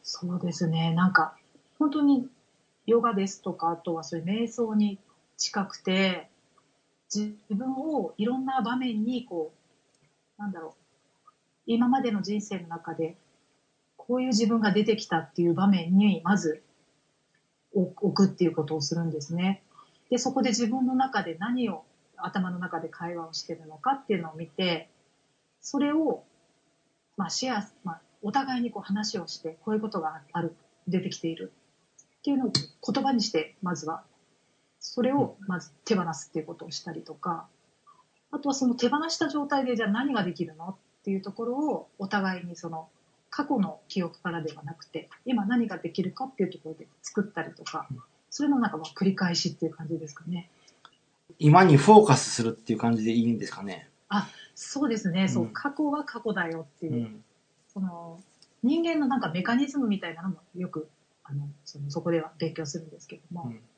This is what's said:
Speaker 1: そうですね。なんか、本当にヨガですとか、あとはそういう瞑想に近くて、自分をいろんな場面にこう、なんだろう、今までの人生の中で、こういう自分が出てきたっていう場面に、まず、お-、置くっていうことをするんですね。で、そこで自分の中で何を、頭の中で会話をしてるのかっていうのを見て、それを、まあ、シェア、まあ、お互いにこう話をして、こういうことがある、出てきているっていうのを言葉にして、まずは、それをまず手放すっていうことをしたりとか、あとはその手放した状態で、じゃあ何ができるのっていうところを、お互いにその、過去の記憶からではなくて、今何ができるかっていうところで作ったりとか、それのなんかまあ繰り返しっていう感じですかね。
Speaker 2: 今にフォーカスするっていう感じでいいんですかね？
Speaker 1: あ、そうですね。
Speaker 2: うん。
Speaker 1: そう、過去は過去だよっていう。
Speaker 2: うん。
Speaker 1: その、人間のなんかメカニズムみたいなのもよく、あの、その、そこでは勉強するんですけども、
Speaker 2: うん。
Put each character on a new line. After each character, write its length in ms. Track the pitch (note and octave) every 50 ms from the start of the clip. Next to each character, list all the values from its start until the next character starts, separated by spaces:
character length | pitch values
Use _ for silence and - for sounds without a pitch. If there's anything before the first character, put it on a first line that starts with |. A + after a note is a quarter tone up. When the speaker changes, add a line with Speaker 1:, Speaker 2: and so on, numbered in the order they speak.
Speaker 1:
そ 340 | _ - - - F3+ F3 F3+
う 40 | F3
で 120 | - F3
す 160 | E3 - F3+ E3
ね。 260 | D#3+ E3 E3 E3 E3
な 140 | E3+ F3+ F#3+
ん 40 |
か、 240 | - - D#3+ - - - _ _ _ - _ _ _ _
本 120 | D4+ D4
当 120 | C#4 D4+
に 260 | D4 C#4+ C#4 B3+ A#3+ - _ _ _ _ _ _ _ _ _ _ _
ヨ 160 | - A3+ A#3
ガ 100 | A#3 A#3
で 140 | A3 F#3+ G3
す 160 | G3 - -
と 100 | - F#3+
か、 180 | E3+ - E3 E3
あ 60 | E3
と 180 | E3 - F3+ E3
は 100 | E3 E3
そ 120 | - F3
う 40 | E3
い 20 |
う 40 | D#3
瞑 240 | F3 G3+ A3+ A#3 A3+
想 240 | - - A#3 A3 G#3+
に 240 | G#3+ G#3 G#3 G3 - _ _ _ _ _ _ _
近 300 | - - - - G#3 F#3+
く 100 | - -
て、 540 | - _ F#3+ F#3 F#3+ F#3+ F#3+ F3+ E3 - _ _ _ _ _ _ _ _ _ _ _ _ _ _ _ _ _ -
自 200 | G#3 G#3+ G#3+ G#3 - _ _
分 240 | G#3+ G3 B3+ C4 C4
を 400 | C4+ D4 D#4+ D4+ C4 F#3+ D#3+ -
い 80 | - G#3
ろ 140 | A#3+ B3+ C4
ん 80 | C4
な 160 | C4 C4 C4
場 140 | G#3 A3+ B3
面 280 | B3+ B3+ B3+ A3+ G#3+ G#3+
に 220 | A#3+ B3+ A#3+ -
こ 260 | - F3+ E3+ D#3 D#3 - _ _ _ _ _ _ _ _ _ _ _ _ _ _ _ _ -
う、 20 |
な 80 | G#3 G3+
ん 40 |
だ 80 | F#3 E3+
ろ 80 | D#3+ D3+
う、 600 | - _ _ _ _ _ _ _ _ _ _ - _ _ _ _ _ _ _ -
今 200 | A#3 A3+ B3 A#3+
ま 120 | C4 C4+
で 120 | C4 A#3+
の 100 | G#3 G3+
人 180 | F3 F#3+ G#3 G#3+
生 200 | G3+ - G3+ F3+
の 80 | E3+ E3
中 260 | E3 D#3+ - - E3
で、 220 | - E3 D#3+ F#3 _ _ _ _ _ _ _ _ _ _ _ _ _ _ _ _
こ 200 | _ - - B3
う 60 | B3+
い 40 | B3+
う 20 | C4
自 180 | A#3+ G#3 A#3
分 140 | G#3 A#3 A3+
が 100 | G#3+ G#3
出 140 | F3+ G#3 G#3+
て 120 | A3 G#3+
き 100 | G#3+ -
た 120 | - F3+ E3
っ 140 | D#3+ -
て 100 | _ -
い 60 | F3 E3+
う 60 | E3+
場 120 | F3 G3
面 300 | G3+ G3 F3 E3 E3+ F#3
に、 240 | G3 G#3 G#3 F3+ D#3+
ま 140 | - F3 G#3
ず、 260 | F#3 E3 D#3+ D3+ - _ _ _ _ _ _ _ _ _ _ _ _ _ _ _ _ _ _ _ _ _ _ -
お-、 80 | - F3+ F3+ - - G#3 F#3+
置 180 | - - G3
く 0 |
っ 20 | F#3
て 160 | - - F3+
い 40 | E3
う 40 |
こ 100 | D#3+ -
と 140 | D3+ D3 D#3
を 40 | D#3
す 140 | C#3+ - E3+
る 80 | E3
ん 80 | E3+ E3
で 100 | D3+ D#3
す 140 | C#3+ E3+ E3+
ね。 300 | E3+ F3+ F#3+ G3 - _ _ _ - - _ _ _ _ _
で、 100 | B3 A#3+
そ 140 | - C4
こ 100 | - C4+
で 80 | A3 B3+
自 180 | G#3+ - A#3+ G#3+
分 180 | B3 C4 B3+
の 80 | B3 C4
中 300 | B3+ C4+ C4 - G#3 F3
で 120 | E3+ D#3+ D#3+
何 280 | F#3+ A#3 B3 B3+ A#3+ G#3+
を、 160 | F3+ - - _ _ _ _ _ _
頭 360 | - - E3+ - G3+ F3+ F3+
の 80 | F3+ F3
中 180 | F3+ F3 - E3
で 100 | E3+ D#3+
会 280 | - - E3+ E3+ F3
話 100 | E3+ E3+
を 60 | D#3+
し 100 | D#3+ -
て 140 | - - -
る 100 | D#3+ D#3+
の 100 | D#3 D#3 D3+
か 160 | - B3 C#4
っ 120 | C4+ -
て 80 | - G#3+
い 60 | F3
う 20 |
の 80 | E3 D#3+
を 60 | D#3
見 100 | D#3+ E3+
て、 420 | - _ - F#3+ F3+ E3+ D#3 - _ _ _ _ _ _ _ _ _ _ _ _ _ _ _
そ 200 | - - - C#4
れ 120 | D4 C#4+
を、 300 | D4 D#4+ D#4+ C#4 F3+ - - _ _ _ _ _ _ _ _ _ _ _ _ _ _ _ _ _ _
ま 100 | - G3
あ、 40 | F3
シ 180 | - - B3+ C4
ェ 60 | B3
ア、 140 | G#3 G3+ - _ _
ま 120 | _ F#3 E3
あ、 60 | - _ _ _ _
お 80 | - G3+
互 300 | - C#4 C4+ C4+ C4 B3
い 20 |
に 80 | A#3+ A#3
こ 80 | - G3+
う 40 |
話 360 | F#3+ - G3 G#3 G#3+ - - F#3+
を 80 | E3+
し 160 | - - -
て、 160 | _ D#3+ D#3+ _ _
こ 80 | G#3+
う 20 | G#3+
い 40 | G#3+
う 20 |
こ 80 | G#3+ G#3+
と 120 | - F#3+
が 220 | D#3 D#3 D#3 D#3 - _
あ 80 | - F3
る、 140 | E3+ E3 - _ _ _ _ _ _
出 140 | F#3 F3 F#3
て 100 | F#3 F#3+
き 80 | - -
て 80 | -
い 80 | E3 D#3+
る 180 | - - - _ _ _ _ _ _ _ _ _ _
っ 200 | - _ _ _
て 80 | _ C#4+
い 40 | C#4
う 40 | B3+
の 80 | B3+
を 60 | G#3+
言 500 | - - - - _ _ - - G#3 C#4 -
葉 80 | C4+
に 100 | C4 A#3
し 100 | G#3 -
て、 240 | - E3 D#3 - - _
ま 140 | - F3+ E3+
ず 120 | C#3 D3
は、 180 | D3+ D#3+ - - _ _ _ _ _ _ _ _ _ _ _ _ _ _ _
そ 240 | - - - B3
れ 100 | A#3 B3+
を 240 | C#4 C#4+ B3+ - - - - -
ま 100 | F#3 E3+
ず 140 | - - _ _ _
手 120 | - A3+
放 160 | F#3 E3 E3 D#3+
す 140 | - - -
っ 20 |
て 60 | _ D#3+
い 40 |
う 40 | D#3
こ 80 | - E3
と 120 | - D#3+
を 40 | E3
し 120 | D3 -
た 100 | - F3+
り 100 | D#3+ D#3+
と 120 | E3 - D#3
か、 340 | - - F3+ E3+ D#3+ - _ _ _ _ _ _ _ _ - - _ _ _ _ _ _ _
あ 80 | - C#4+
と 100 | - C#4+
は 60 | C4
そ 140 | - C4 B3
の 80 | A3+
手 120 | - A#3+ A#3+
放 80 | C#4+ D4 D#4+ E4
し 100 | - -
た 100 | E4 D4
状 180 | C#4+ D4 C#4+
態 180 | C#4 D4 C#4 B3+
で、 100 | B3 B3
じ 80 | G#3+
ゃ 40 | A3+
あ 40 | G3+
何 220 | G3+ A3+ C4 C#4+
が 100 | C4 A3
で 100 | F#3 F3+
き 120 | E3+ - F3
る 100 | - -
の 140 | - E3 F#3
っ 80 | F#3 _ _ _ _ _
て 80 | _ G3+
い 60 | G3
う 60 | F#3+
と 100 | F#3+ G3+
こ 120 | G3 - A#3
ろ 100 | A#3+ B3
を、 320 | C4+ D4+ D4 A3+ - - _ _ _
お 80 | G3+
互 360 | G3 G#3+ G#3 F#3+ F#3+ F#3 F3+
い 20 | F3
に 100 | F3 E3+
そ 140 | - - E3
の、 180 | E3 D#3+ D#3+ _ _ _ _ _ _ _ _ _
過 180 | - - C#4+
去 120 | C#4+ D4 A#3
の 220 | G3 D#3+ - - _ _
記 140 | - G3+
憶 200 | F3 E3 - _
か 80 | _ F3+
ら 100 | E3+ E3+
で 140 | D3+ D#3 D3
は 80 | -
な 120 | - C#3+ E3
く 100 | - -
て、 260 | _ _ D#3+ - _ - _ _
今 200 | B3 B3+ A3 G3
何 240 | G3+ B3 A#3+ A#3 G#3
が 100 | F#3+ E3
で 120 | - E3+
き 120 | - -
る 100 | F3+ F#3
か 120 | - - B3+
っ 100 | C4 -
て 80 | -
い 40 | G3
う 40 | -
と 80 | - -
こ 120 | _ D#3
ろ 40 | D#3+
で 100 | - - _ _ _
作 200 | _ - - -
っ 20 | G3
た 180 | - - E3+
り 100 | D#3 C#3+ -
と 100 | - -
か、 220 | - - D#3 - - C3+ A#2+ - _ _ _ _ _
そ 120 | - - C#4+
れ 40 | C#4+
の 100 | C#4 B3+
な 100 | A#3 G#3
ん 20 |
か 80 | - D#3
ま 60 | D#3+
あ 20 | - - -
繰 80 | G3
り 80 | G3 F#3+
返 200 | - F#3 F3 F3
し 160 | E3 - F3
っ 40 | C#3+
て 120 | - -
い 20 | D#3+
う 60 | -
感 140 | - D#3+ D3
じ 100 | E3 D3+
で 100 | D#3 D3+
す 60 | -
か 100 | - -
ね。 240 | E3 F3 F3 F3 _ _ _ _ - _ _ _ - _ _ _ _ _ _ _ _ - _
Speaker 2:
今 260 | D#3 D3+ D3+ F3+ F#3+
に 120 | F3+ D3+
フ 160 | C#3 - G3+
ォ 100 | A3 G#3+
ー 40 | G#3+
カ 100 | - C#3
ス 140 | - - -
す 120 | - -
る 80 | A2+ A2+
っ 20 |
て 200 | A2+ - - -
い 40 | A2+
う 20 | G#2+
感 180 | - A#2 A#2
じ 80 | A2 A2
で 80 | A2+
い 120 | A2+ A#2+ A2+
い 80 | A#2
ん 60 | A#2 G#2+
で 80 | G2+
す 60 | -
か 100 | - G2
ね？ 260 | G2 G2+ F2+ D#2+ - _ _ _ _ _
Speaker 1:
あ、 200 | G3 G#3 - - - - - - _
そ 320 | - - - - C#4 D4
う 20 | B3
で 80 | A3+
す 140 | G#3 F#3+ F#3
ね。 120 | E3 F#3
Speaker 2:
う 20 | F#3+
ん。 40 | E3
Speaker 1:
そ 140 | B2+ A#2+
う、 80 | A2+ A2
過 200 | - - - C#4+ C#4
去 140 | - D4+ C#4+
は 140 | C#4+ D4 C#4+
過 180 | - - A#3
去 100 | - A3+
だ 160 | G3 G3 F3 E3
よ 180 | E3 E3 D#3 - _
っ 20 | _
て 80 | E3+
い 20 | D#3+
う。 20 |
Speaker 2:
う 40 | C3+ A#2+
ん。 260 | A#2 A2 G#2+ G#2+ - _ _ _ _ _ _ _ _ _
Speaker 1:
そ 120 | _ G3+
の、 400 | F#3+ F#3 E3+ E3+ E3+ E3+ E3 F3 G3 _ _ _ - _ _ _
人 220 | - B3 D4+ E4+ E4
間 160 | E4+ E4 D#4
の 60 | D4
な 120 | B3 C4+ A#3+
ん 20 |
か 100 | G3+ E3+
メ 120 | D#3 F3+
カ 120 | F3+ A#3 A#3
ニ 120 | B3+ C#4+
ズ 120 | C4+ - C#4+
ム 80 | B3+
み 140 | A3 G3+ F#3+
た 80 | - E3+
い 60 | E3
な 80 | E3
の 80 | E3+ F#3+
も 60 | F3 - _ _ _
よ 140 | F3 F3+ -
く、 200 | - D#3+ D#3 - _ _ _ _ _ _ _
あ 80 | C#3+
の、 160 | C#3+ C#3+ C#3+ C#3+ - - _
そ 140 | - - C#3+
の、 120 | C#3+ C#3+
そ 100 | - E3+
こ 80 | D#3+ E3+
で 100 | E3+ E3
は 120 | D#3 - - -
勉 160 | F3 D#3+ -
強 100 | - D#3+
す 140 | C#3+ - E3+
る 60 | D#3+
ん 40 | -
で 100 | - -
す 80 | - _
け 80 | -
ど 60 | - _ _
も、 180 | E3+ E3+ C3+ A#2+
Speaker 2:
う 20 |
ん。 100 | A2+ A2+ A2+ _ _